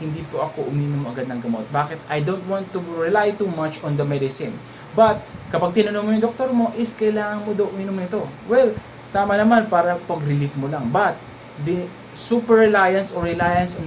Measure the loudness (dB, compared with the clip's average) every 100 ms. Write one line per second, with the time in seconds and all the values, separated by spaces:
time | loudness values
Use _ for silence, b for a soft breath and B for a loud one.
0 | -6 -6 -6 -4 -4 -4 -2 -2 0 -2
1 | -4 -6 -6 -4 -4 -4 -2 -2 -2 -6
2 | -4 -2 -2 -4 -4 -6 -4 -8 -6 -4
3 | 0 2 2 0 -2 -2 -4 -4 -4 -2
4 | 0 0 -2 -4 -8 -8 -14 B B 4
5 | 4 4 -6 -16 -6 -2 2 2 2 0
6 | 2 2 2 0 0 2 2 0 -4 0
7 | 0 0 -2 -4 -4 -2 -2 -2 -4 -4
8 | -4 -4 -6 -10 2 4 4 2 -10 -18
9 | -4 0 2 4 6 6 4 4 4 0
10 | -2 -4 0 0 0 -2 -4 -4 0 2
11 | 2 0 -10 -18 -18 -6 -2 -2 -4 -12
12 | -16 -14 -2 0 6 6 8 6 6 4
13 | 0 -2 -2 0 2 2 2 -2